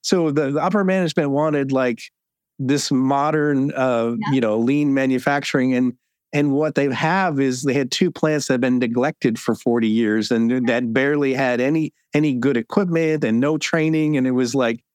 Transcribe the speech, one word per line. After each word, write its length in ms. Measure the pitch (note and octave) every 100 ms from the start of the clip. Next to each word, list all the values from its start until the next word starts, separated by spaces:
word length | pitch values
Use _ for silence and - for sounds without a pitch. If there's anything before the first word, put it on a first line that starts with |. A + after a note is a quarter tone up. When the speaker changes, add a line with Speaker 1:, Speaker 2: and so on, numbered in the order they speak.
Speaker 1:
so 280 | - F#3 D#3+
the, 200 | C#3+ C#3
the 120 | C#3+
upper 220 | F3 G#3
management 460 | F#3+ F#3+ E3+ D#3+ C#3+
wanted, 420 | C#3 D#3 D3 C3+
like, 300 | C3 B2+ A#2 - _ _ _ _ -
this 320 | C3 C#3+ -
modern, 800 | C3+ C3 C#3 D3 D#3 D3 C#3 C#3
uh, 420 | C3+ C3 A#2 A#2 A#2
Speaker 2:
Yeah. 160 | G#2+
Speaker 1:
you 80 | C3+
know, 160 | A2+ G#2+
lean 340 | A#2 C#3+ D3
manufacturing, 800 | C3+ C3+ B2+ C3+ C#3+ C#3+ C#3+ B2+
and, 200 | B2+ B2+ - _ _ _
and 200 | D3 D3
what 240 | C#3 D#3 D3+
they 120 | C#3+
have 460 | B2 D#3 F#3 F#3 C#3
is 220 | C3+ B2+
they 120 | C3
had 160 | C3+ C3
two 220 | - F3+
plants 340 | - D#3 D3+ -
that 80 |
had 60 | C#3+
been 180 | B2+ B2+
neglected 640 | B2 A#2+ C#3 - B2 A2+
for 160 | - G#2+
forty 320 | - A#2+ A2+
years 420 | A2 A2 A2 G#2
and 380 | A#2 A2+ B2+ A#2+
that 240 | A#2+ B2
barely 420 | A2+ C#3 D3 C#3
had 260 | C3 C3 A#2+
any, 320 | C3 D#3+ D#3 _ _
any 180 | D3 D#3
good 240 | B2+ C3 B2
equipment 680 | A2+ - F#3+ E3 D#3+ D#3
and 160 | C#3 A2+
no 180 | C#3 D#3
training. 580 | - E3 D#3 D#3 D3+ D3
And 80 |
it 60 | B2+
was 240 | B2+ B2
like 300 | C3+ A#2+ A#2 _